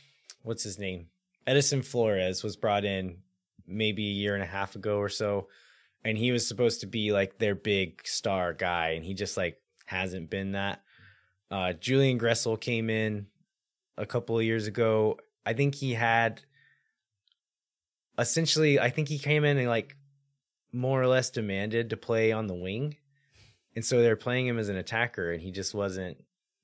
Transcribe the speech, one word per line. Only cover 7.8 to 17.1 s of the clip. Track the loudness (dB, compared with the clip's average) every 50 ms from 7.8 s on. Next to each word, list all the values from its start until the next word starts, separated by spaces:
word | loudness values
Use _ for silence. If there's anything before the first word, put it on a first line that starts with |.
| 2 -2 -6 -12 -10
star | -6 -6 -4 -2 0 0 0 0 -2 -2
guy, | -2 -2 -2 0 0 0 0
and | -2 -4 -4
he | -8 -6
just, | -6 -6 -4 -2
like, | -2 -4 -4 -4 _ _ _ _ _ -14
hasn't | -8 -6 -4 -4 -4 -6 -8 -8 -6
been | -6 -4 -4 -4 -4
that. | -4 -4 -4 -6 -8 _ _ _ -20 -20 -20 -20 _ _ _ _ _ _ _
Uh, | -4 -2 -2 -2
Julian | -2 -4 -2 2 4 4 4 4 2 2
Gressel | 2 2 2 2 2 -2 -2 -2
came | -2 -2 -2 -2 0 0
in | 0 0 0 0 -2 -4 -8 -10 _ _ _ _ _ _ _ _ _ _ _ _ _
a | -10 -8
couple | -4 -4 -4 -2 0 0
of | 0 2
years | 2 0 0 -2
ago. | -4 0 2 2 4 4 4 4 2 2 -2 -8 _ _ _ _
I | -4 0
think | 2 2 0 0
he | -2 -2 -2 0
had, | 0 2 4 4 4 4 2 -2 -6 -16 _ _ _ _ _ _ _ _ _ _ _ _ _